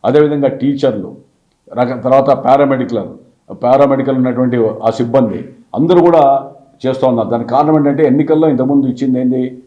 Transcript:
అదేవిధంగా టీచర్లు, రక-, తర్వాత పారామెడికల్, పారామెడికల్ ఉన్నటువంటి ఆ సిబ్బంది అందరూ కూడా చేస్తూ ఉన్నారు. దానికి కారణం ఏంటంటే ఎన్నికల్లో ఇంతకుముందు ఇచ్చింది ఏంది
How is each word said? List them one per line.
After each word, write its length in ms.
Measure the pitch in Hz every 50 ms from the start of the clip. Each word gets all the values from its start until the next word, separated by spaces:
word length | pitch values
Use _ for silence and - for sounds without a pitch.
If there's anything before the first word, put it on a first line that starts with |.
| -
అదేవిధంగా 420 | 113 131 151 151 147 147 143 139
టీచర్లు, 640 | 127 - - 123 143 139 135 - 131 110 104 90 - - - _ _ _ _ _ _ _ _ _ - -
రక-, 280 | 120 123 120 127 120
తర్వాత 280 | - 127 131 139 131 143
పారామెడికల్, 720 | 135 123 - 131 135 139 143 135 135 123 117 - 117 107 95 - - - - _ _ _ _ _ 101 98 120
పారామెడికల్ 540 | 120 131 139 143 135 139 127 135 135 135
ఉన్నటువంటి 480 | 127 127 127 120 123 127 123 123 120 113 107 - - -
ఆ 60 | 113
సిబ్బంది 600 | 113 - 123 117 117 139 123 107 92 - - - - - _ _ -
అందరూ 260 | 113 151 170 180 175
కూడా 460 | 170 170 170 160 143 139 139 135 - - - - _ _ _ _ -
చేస్తూ 200 | 131 131 127 -
ఉన్నారు. 220 | 131 123 117 110 98
దానికి 200 | 117 117 117 113
కారణం 260 | 123 135 147 151 156
ఏంటంటే 300 | 151 143 143 139 135 120
ఎన్నికల్లో 440 | 110 127 147 151 147 160 151 160 156
ఇంతకుముందు 360 | 139 120 135 131 143 139 139
ఇచ్చింది 340 | 127 123 123 135 131 127 127
ఏంది 420 | 127 123 131 127 127 123 123 - _